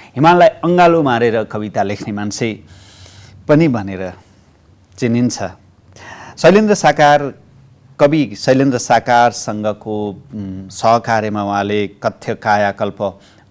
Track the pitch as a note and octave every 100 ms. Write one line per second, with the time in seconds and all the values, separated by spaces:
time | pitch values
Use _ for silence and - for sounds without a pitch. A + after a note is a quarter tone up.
0 | - B2+ D#3+ F3 E3+ - E3 F3+ F3 E3
1 | C#3 A#2 A#2+ A2+ G#2+ A2 G#2 A2 G2 G2+
2 | - G#2 G#2 - A#2 G#2 - - - -
3 | - - - - - D3+ E3 A#2 G2 F#2+
4 | F#2 - _ _ _ _ _ _ _ -
5 | A#2+ A#2+ B2 - F#2+ - _ _ _ -
6 | - - - - F3 G3 G#3+ G3 D#3 D3
7 | D3 D3 C#3 - _ - _ _ _ -
8 | D3 D#3 A#2 G2+ - C3 C3+ B2 - A#2
9 | B2+ A#2+ A#2+ G#2+ - G#2+ G#2+ G#2 A2 G#2+
10 | G#2 F#2+ - G#2+ G2 F#2+ F#2+ - A2+ A#2
11 | A#2+ A2+ G#2+ G#2 G2+ G2+ G2+ G#2 G2 -
12 | A2+ - - A2+ A2 G#2 G3 G3 G2+ -
13 | G2+ F2+ _ _ _